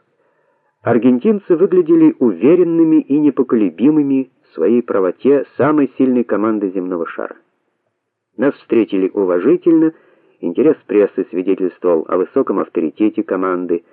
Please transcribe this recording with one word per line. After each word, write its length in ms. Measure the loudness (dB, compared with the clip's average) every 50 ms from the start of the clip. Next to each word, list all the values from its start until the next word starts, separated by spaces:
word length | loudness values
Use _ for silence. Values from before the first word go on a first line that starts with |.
| _ _ _ _ _ _ _ _ _ _ _ _ _ _ _ _ -4
аргентинцы 760 | -2 -2 2 2 2 0 2 2 0 0 0 0 -2 0
выглядели 580 | 2 2 2 2 0 2 2 4 4 4 4 4 2
уверенными 840 | 0 -2 0 2 2 2 4 4 2 0 2 2 2 4 2 2
и 180 | 2 0 -2 2
непоколебимыми 1120 | 2 0 0 0 -2 0 0 0 0 -2 -2 0 0 2 2 2 0 0 0 -2 -2 -6 _ _ _
в 120 | _ _
своей 280 | -2 0 0 2 0 0
правоте 640 | -2 -2 -2 -2 -2 -4 _ 0 2 2 2 0 -4 _
самой 340 | -2 -2 0 2 0 0 -2 -2
сильной 280 | -2 -2 0 0 -2 -2
команды 460 | -2 -4 -4 -2 -2 -2 -2 -4 -4 -6
земного 340 | -6 -6 -6 -6 -6 -8
шара. 300 | -8 -10 -12 -12 -12 -14 _ _ _ _ _ _ _ _ _ _ _ _ _ _ _ _ _ _ _ _
Нас 180 | -4 -2 -2 -2
встретили 520 | -4 -6 -2 0 0 0 0 -2 -2 -2 -2 -2
уважительно, 800 | -2 -2 0 -2 0 0 0 0 0 0 0 2 2 2 0 -2 _ _ _ _ _ _ _ _ _
интерес 360 | -10 -8 -4 0 0 0 0 -2 _
прессы 380 | -4 0 0 0 0 0 -6 -8 -6
свидетельствовал 720 | -6 -6 -4 -4 -4 -2 -4 -6 -6 _ -2 -2 -2 -2 -2
о 120 | -2 -2 -4
высоком 400 | -4 -2 -2 -4 -2 -2 -2 -4
авторитете 640 | -6 -4 -4 -4 -4 -4 -4 -2 -2 -2 -2 -4 -6
команды, 640 | -4 -4 -4 -4 -4 -4 -4 -4 -4 -4 -4 _ _